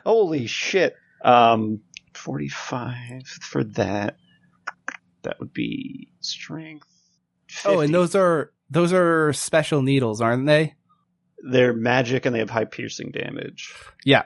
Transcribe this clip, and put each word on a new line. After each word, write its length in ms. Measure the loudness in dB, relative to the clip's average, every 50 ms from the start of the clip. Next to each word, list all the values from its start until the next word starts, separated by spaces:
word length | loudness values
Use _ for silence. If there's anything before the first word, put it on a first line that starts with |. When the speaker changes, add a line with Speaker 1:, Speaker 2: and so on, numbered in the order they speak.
| 0
Speaker 1:
Holy 420 | 2 2 4 2 2 0 -2 -4 -4
shit. 460 | -6 -6 -4 -2 0 2 2 0 -2 _ _ _ _ 0 4
Um, 560 | 6 6 8 8 6 4 2 0 -2 -4 -6 -10 _ -20 -20 _ _
forty-five 1120 | -20 -16 -12 -10 -8 -8 -8 -8 -10 -12 -10 -10 -8 -8 -8 -8 -8 -10 -10 -14 -14 -16 -16
for 380 | -18 -18 -18 -14 -6 -4 -4 -4
that. 520 | -4 -2 -4 -2 -2 -2 -4 -4 -6 -6 _ _ _ _ _ _ _ _ _ _ -16 -16 _ _ -16 -16 -16 _ _ _ _
That 160 | -12 -10 -10 -10
would 140 | -14 -10 -8
be 540 | -8 -6 -6 -6 -8 -10 -12 -14 -18 -20 -20 _ _
strength. 680 | -12 -12 -12 -12 -14 -14 -14 -14 -14 -16 -20 -20 _ _ _ _ _ _ _ _ _ _ _ _ _ -20 -12 -4 0
Speaker 2:
Oh, 100 | 0 2 2
and 20 |
Speaker 1:
Fifty. 100 | 2 2
Speaker 2:
those 220 | 2 2 2 2 2
are, 360 | 2 4 4 2 2 -2 -4 _ _ _ -4
those 240 | 0 2 2 4
are 400 | 4 4 4 4 4 2 2 2
special 480 | 0 -2 -2 0 2 2 2 2 0 0
needles, 400 | 2 2 2 2 2 0 0 0
aren't 260 | 0 2 2 2 4
they? 280 | 4 4 4 4 0 -4 _ _ _ _ _ _ _ _ _ _ _ _ -16 -4 2
Speaker 1:
They're 220 | 4 4 4 4 2
magic 500 | 0 0 2 2 2 2 0 -2 -2 -2
and 80 | -2 -2
they 40 | -2
have 100 | -2 -2
high 140 | -2 -4 -4
piercing 460 | -4 -6 -10 -10 -10 -10 -12 -12 -10
damage. 600 | -10 -10 -10 -8 -10 -10 -10 -12 -14 -16 -18 -18 -20 -20 -20 -20 -20 _ 2
Speaker 2:
Yeah. 180 | 4 4 4 2